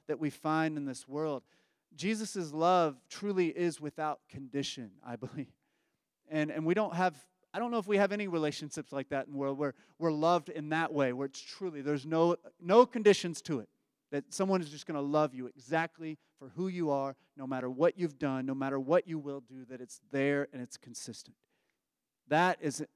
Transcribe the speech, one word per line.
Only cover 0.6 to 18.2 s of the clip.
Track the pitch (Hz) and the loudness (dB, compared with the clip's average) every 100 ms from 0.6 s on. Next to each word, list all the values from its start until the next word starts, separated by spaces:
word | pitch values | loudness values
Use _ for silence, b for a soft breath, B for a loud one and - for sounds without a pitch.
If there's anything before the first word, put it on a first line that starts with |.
| 160 151 | 0 -2
in | 139 | -6
this | 123 - | -8 -10
world. | 147 156 131 - _ _ _ _ | -6 -4 -4 -8 _ _ _ _
Jesus' | 151 185 220 214 196 156 | -6 -4 -4 -4 -6 -6
love | 151 170 185 165 127 _ | 2 4 6 4 0 _
truly | - 208 185 170 | -8 -2 0 0
is | 165 175 - | 0 -2 -2
without | 147 - 151 143 _ | -8 -6 -4 -6 _
condition, | 139 131 139 135 - 110 92 123 | -16 -6 -4 -4 -8 -12 -16 -12
I | 120 | -10
believe. | 123 139 131 _ _ _ _ _ _ _ _ | -10 -10 -12 _ _ _ _ _ _ _ _
And, | 156 151 | -2 -2
and | 156 | 0
we | 160 | 0
don't | 190 214 | 2 0
have, | 170 185 143 - _ _ | 2 0 0 -12 _ _
I | 196 | -4
don't | 240 | -2
know | 233 | -2
if | 190 | 2
we | 202 | 4
have | 196 | 4
any | 208 202 | 2 -2
relationships | 170 151 - 151 160 139 | 0 0 -2 -8 -10 -8
like | 139 127 | -8 -4
that | 143 139 | -4 -4
in | |
the | 139 | -4
world | 139 139 | -4 0
where | 143 b b b | -2 b b b
we're | 165 | 0
loved | 151 160 175 180 | 2 4 4 2
in | 160 151 | -8 -4
that | 160 165 | -2 0
way, | 143 131 | 2 2
where | 127 135 | 0 -4
it's | - | -8
truly, | - - 190 147 | -16 -8 -8 -6
there's | 139 147 143 | -2 -2 0
no, | 160 170 170 - - | 4 4 4 -4 -12
no | 175 220 247 | 6 8 8
conditions | 240 208 190 175 156 | 6 6 6 2 -6
to | - 135 | -6 -6
it, | 101 _ _ _ _ | -6 _ _ _ _
that | 143 - | -8 -6
someone | - 196 190 | -2 2 2
is | 151 | 0
just | 147 - | -10 -8
gonna | 151 | -4
love | 143 151 151 | 2 4 2
you | 127 123 | 0 -12
exactly | - 120 160 165 - 160 156 _ _ | -14 -2 0 0 -6 -12 -12 _ _
for | 135 156 | -14 -6
who | 190 | -4
you | 180 156 | -2 0
are, | 139 135 131 _ - | 0 -2 -8 _ -12
no | 135 | -6
matter | 131 127 | -4 -4
what | 127 170 190 | 2 2 2
you've | 170 | -4
done, | 135 | -2